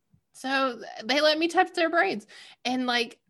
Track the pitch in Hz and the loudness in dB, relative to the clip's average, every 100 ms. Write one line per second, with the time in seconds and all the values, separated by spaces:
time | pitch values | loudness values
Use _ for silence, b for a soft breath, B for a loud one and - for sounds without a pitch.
0 | _ _ _ - 262 269 269 233 202 - | _ _ _ -12 -4 -2 -2 -4 -12 -10
1 | 220 277 302 311 330 339 370 359 330 339 | -2 2 4 4 2 2 0 2 0 2
2 | 370 208 - B B B 240 254 254 240 | 0 -2 -10 B B B -6 -4 -2 -2
3 | 233 - _ | -2 -8 _